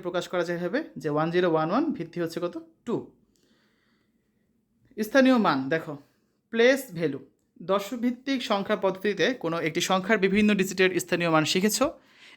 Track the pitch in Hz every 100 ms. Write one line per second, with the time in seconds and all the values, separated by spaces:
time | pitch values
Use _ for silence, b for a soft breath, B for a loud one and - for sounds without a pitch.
0 | 180 175 175 180 170 170 175 240 320 -
1 | 151 147 160 175 180 160 160 220 320 214
2 | 160 175 165 170 175 320 - _ - 185
3 | - _ _ _ _ _ _ _ _ _
4 | _ _ _ _ _ _ _ _ _ -
5 | 214 277 262 254 190 139 131 160 160 143
6 | - _ _ _ - 226 240 269 269 170
7 | 160 135 - _ _ - 175 196 202 247
8 | 247 240 - 269 - 202 196 208 196 190
9 | 214 196 185 262 165 165 156 160 - 190
10 | 185 220 196 202 208 208 196 190 185 175
11 | - 175 170 156 147 185 208 208 294 -
12 | B B B